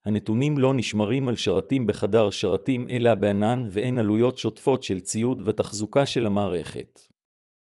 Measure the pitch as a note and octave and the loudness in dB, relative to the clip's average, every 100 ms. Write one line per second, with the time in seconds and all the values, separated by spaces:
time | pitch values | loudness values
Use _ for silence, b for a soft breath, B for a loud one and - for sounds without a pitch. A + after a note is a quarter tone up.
0 | G#2 G#2+ G2+ A2 D3 D3 C3 C3+ G#2+ G#2 | -4 -2 -2 0 0 2 2 2 0 -2
1 | G#2 C3+ C3+ A2 - F#2 - C3+ A2 G#2 | 0 0 -2 -2 0 0 0 -2 0 -2
2 | G#2 A2 G#2 - G2+ F#2+ - B2+ B2 B2 | 2 4 2 0 -2 0 0 -2 -2 0
3 | A#2 G#2+ G#2 G2+ G#2+ B2 A#2 F#2+ B2 B2+ | 2 4 2 2 0 0 -2 -4 -2 0
4 | G#2+ G#2+ A#2+ B2+ - - - C3 - F#2+ | 2 4 2 0 -4 -2 0 0 0 -6
5 | F2 G#2+ A#2+ B2+ G#2+ - - G#2 G#2+ C#3 | -4 -2 -2 -2 -2 -2 -4 -4 -2 0
6 | C#3 C3+ A#2 G2+ G2 E2+ D2+ - - _ | 0 0 0 0 0 -4 -6 -12 -14 _
7 | _ _ _ _ _ _ | _ _ _ _ _ _